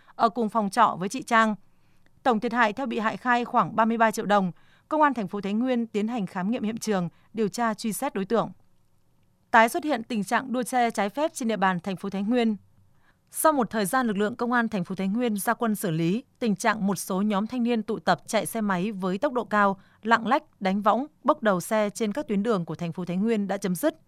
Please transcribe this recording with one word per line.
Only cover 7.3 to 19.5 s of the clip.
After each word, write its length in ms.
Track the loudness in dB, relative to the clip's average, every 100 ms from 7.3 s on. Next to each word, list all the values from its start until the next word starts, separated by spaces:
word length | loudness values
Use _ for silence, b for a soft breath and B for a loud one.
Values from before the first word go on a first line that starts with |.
điều 140 | -4 -2
tra 260 | 0 -2
truy 200 | -2 -4
xét 200 | -4 -4
đối 120 | -4 0
tượng. 260 | 0 0 -6 _ _ _ _ _ _ _ _ _
Tái 180 | 4 4
xuất 140 | 2
hiện 200 | -2 -2
tình 200 | -2 -4
trạng 300 | 0 -2 -2
đua 100 | -4
xe 280 | -2 0 0
trái 180 | 0 -2
phép 240 | -2 -4
trên 140 | -2 -4
địa 100 | 2
bàn 220 | 2 2
thành 160 | -4 -6
phố 140 | -6
Thái 140 | -4
Nguyên. 320 | 0 2 2 0 _ _ _ _ _ _ _
Sau 220 | 0 2
một 160 | 4 2
thời 160 | 0 0
gian 220 | 0 0
lực 100 | 0
lượng 180 | 0 -2
công 160 | 0
an 180 | 0 0
thành 140 | -2
phố 120 | -4 -4
Thái 120 | -2
Nguyên 300 | 0 0 0
ra 160 | -2
quân 220 | 0 0 0
xử 160 | 0
lý, 320 | 0 2 0 -4 -4
tình 160 | -2 0
trạng 320 | 0 0 0
một 80 | -2
số 260 | -2 -2
nhóm 260 | 0 0 -2
thanh 160 | -2
niên 200 | 0 0
tụ 160 | -2 -2
tập 220 | 0 0 0
chạy 180 | -2 -2
xe 160 | -2
máy 300 | 0 0 -2
với 260 | -2 -4 -2
tốc 160 | -2
độ 100 | -2
cao, 360 | 0